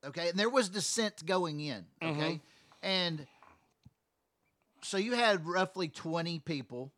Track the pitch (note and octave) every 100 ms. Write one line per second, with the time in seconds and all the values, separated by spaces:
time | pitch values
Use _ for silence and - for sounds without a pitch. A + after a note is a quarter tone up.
0 | C#3 D3+ E3+ F3+ A3 C4 G#3 G3 D#3+ -
1 | G#3+ - D#3 F#3 F3 D3 D3+ A2+ E2+ _
2 | E3 D3+ D3+ E3 - - _ - F#3+ F#3+
3 | F3+ D#3 C#3 _ - - _ _ - _
4 | _ _ _ _ _ _ _ _ - G3
5 | G#3+ A#3+ A#3 G3 D#3+ F3+ F#3 F#3 F3 -
6 | D#3+ E3 E3 E3 - D3+ B2 B2 C3